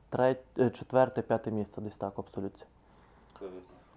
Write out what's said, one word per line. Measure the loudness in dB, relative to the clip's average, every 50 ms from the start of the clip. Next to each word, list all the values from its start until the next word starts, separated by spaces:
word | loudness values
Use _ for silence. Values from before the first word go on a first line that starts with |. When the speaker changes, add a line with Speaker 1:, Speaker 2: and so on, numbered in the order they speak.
| _ _
Speaker 1:
треть-, | 0 2 2 2 2 0 -6 -6 _ 2
е, | 2 2
четверте, | 2 -2 -6 2 4 4 4 4 2 -2
п'яте | 0 0 0 0 0 -2
місце, | -4 -4 -4 -6 -8 -10
десь | -12 -12 -8
так, | -8 -8 -6 -6 -8
в |
абсолютці. | -12 -10 -8 -8 -8 -8 -8 -12 -20 -20 _ _ _ _ _ _ _ _ _ _ _ _ -18 -16
Speaker 2:
Тобто | -14 -14 -14 -16 -18 -20 -20 -20 _ _ -4